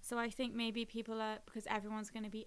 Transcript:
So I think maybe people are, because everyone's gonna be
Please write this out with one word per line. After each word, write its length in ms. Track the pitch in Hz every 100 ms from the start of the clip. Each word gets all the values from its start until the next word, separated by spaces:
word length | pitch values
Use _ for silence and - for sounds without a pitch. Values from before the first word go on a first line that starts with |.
So 160 | - 240
I 100 | 233
think 240 | 220 247
maybe 300 | 226 226 226
people 380 | 220 226 220 220
are, 180 | 214 214 -
because 200 | 220 208
everyone's 420 | 214 208 214 208
gonna 200 | 226 214
be 160 | 220